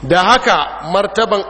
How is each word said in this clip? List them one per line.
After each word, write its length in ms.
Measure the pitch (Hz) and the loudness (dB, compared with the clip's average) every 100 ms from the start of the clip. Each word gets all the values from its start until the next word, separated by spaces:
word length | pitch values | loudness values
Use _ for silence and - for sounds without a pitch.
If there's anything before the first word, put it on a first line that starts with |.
Da 220 | 131 175 | 0 2
haka 680 | 190 254 240 170 147 - 160 | 4 2 2 0 -2 -8 -4
martaban 520 | 190 202 214 220 202 196 | -2 -2 -2 0 -2 -2